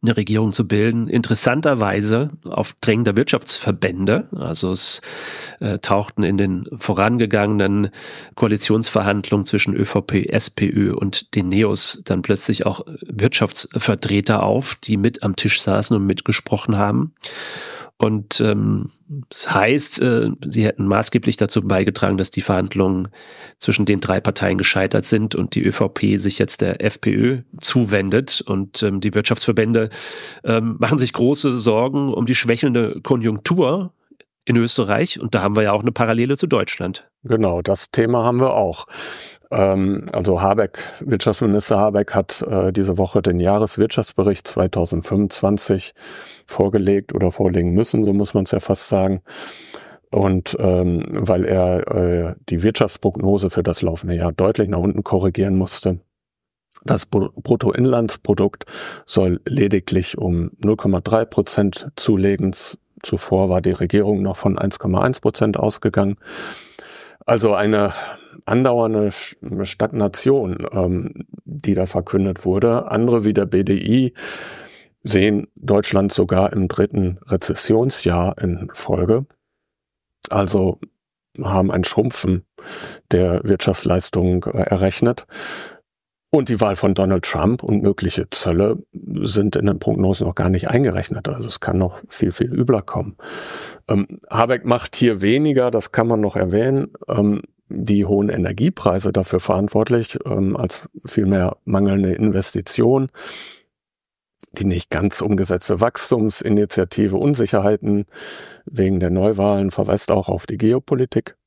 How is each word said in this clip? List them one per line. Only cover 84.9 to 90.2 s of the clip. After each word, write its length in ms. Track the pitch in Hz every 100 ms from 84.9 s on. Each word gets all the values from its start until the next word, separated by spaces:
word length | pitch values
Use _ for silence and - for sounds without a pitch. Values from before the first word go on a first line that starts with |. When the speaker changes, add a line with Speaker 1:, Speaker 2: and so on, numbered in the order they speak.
| - 120 123 - - - - - - _ _ _ _ _
Speaker 2:
Und 180 | 156 127
die 120 | 113
Wahl 140 | 110
von 180 | 98 101
Donald 300 | 95 95 95
Trump 380 | - 76 85 123
und 220 | - 104
mögliche 440 | 98 98 92 - 90
Zölle 520 | - - 85 101 113 -
sind 640 | - - 98 98 101 101
in 120 | - 101
den 120 | -
Prognosen 480 | - 110 95 95